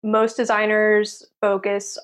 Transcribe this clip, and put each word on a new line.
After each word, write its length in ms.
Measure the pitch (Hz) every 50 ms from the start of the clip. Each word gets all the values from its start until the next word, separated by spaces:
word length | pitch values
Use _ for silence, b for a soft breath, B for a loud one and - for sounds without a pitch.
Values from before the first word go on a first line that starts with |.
| -
Most 340 | 214 214 220 220 226 220
designers 880 | - 240 220 220 208 214 214 214 214 214 214 214 208 208 208 - - - _ _ _
focus 560 | - 202 202 190 190 202 202 202 202 - - -